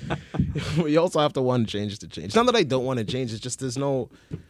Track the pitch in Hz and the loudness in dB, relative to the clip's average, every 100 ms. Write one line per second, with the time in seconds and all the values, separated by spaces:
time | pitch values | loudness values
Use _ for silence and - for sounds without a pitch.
0 | - 156 - - - 151 - 151 156 151 | -6 -8 -4 -2 -2 -2 -2 0 2 4
1 | 180 160 147 135 127 123 107 101 104 104 | 4 4 2 2 2 2 0 -2 -4 -6
2 | 82 - 98 220 247 240 147 131 127 123 | -10 -10 0 4 4 4 4 2 0 -2
3 | 104 127 127 110 127 - 135 120 139 135 | -2 -2 -4 -6 -8 -6 -6 -2 0 0
4 | 117 - - - - | -4 -10 -14 -14 -8